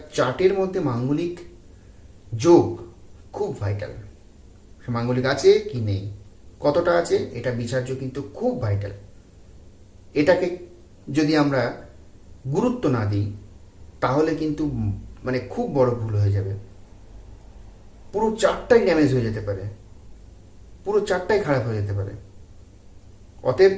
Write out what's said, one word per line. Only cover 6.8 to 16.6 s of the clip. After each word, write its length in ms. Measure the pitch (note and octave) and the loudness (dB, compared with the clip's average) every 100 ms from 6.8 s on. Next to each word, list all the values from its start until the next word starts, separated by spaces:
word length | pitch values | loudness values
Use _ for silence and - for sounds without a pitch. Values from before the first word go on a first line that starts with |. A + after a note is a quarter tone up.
| E3+ E3+ | 2 2
আছে, 160 | E3 G3 - A#2 | 2 0 -2 -6
এটা 120 | B2+ A#2+ | -4 -4
বিচার্য 280 | A#2 B2+ B2+ B2+ | -2 -4 -4 -6
কিন্তু 200 | C3 C#3+ C#3+ - | -6 -8 -10 -4
খুব 140 | B3 B3+ | -2 -2
ভাইটাল। 300 | G#2+ G2+ F#2 - - - - - - - - - - - - C#3+ | -2 -2 -4 -10 -18 -20 -20 -20 -20 -20 -20 -20 -20 -20 -6 2
এটাকে 260 | D#3 F3 F3 - - - - - - C#3 | 4 4 2 -4 -12 -20 -20 -16 -4 0
যদি 160 | D3+ D#3 | 2 4
আমরা 200 | C#3+ C3 A#2+ - - - - - - - C3 | 2 2 0 -4 -14 -20 -20 -20 -20 -12 -6
গুরুত্ব 300 | E3 B3 A#3+ D3+ A#2+ | 0 0 0 0 0
না 60 | G2+ | 0
দিই, 160 | G2+ G#2 - - - - - - - | -2 -2 -6 -16 -20 -20 -20 -20 -6
তাহলে 280 | B2+ C#3 D#3+ D3+ | -2 0 0 0
কিন্তু 200 | D#3 D3 D3 A#2+ G2+ G2 - - B2 | -2 -2 -4 -2 -4 -4 -10 -10 -6
মানে 120 | B2+ - | -6 -4
খুব 140 | - B3 C#3+ | -6 -2 2
বড় 120 | B2 A2 | 2 0
ভুল 140 | A2 G#2 | -2 0
হয়ে 120 | G2+ G2+ | 2 0
যাবে, 160 | G2 G2+ | -2 -8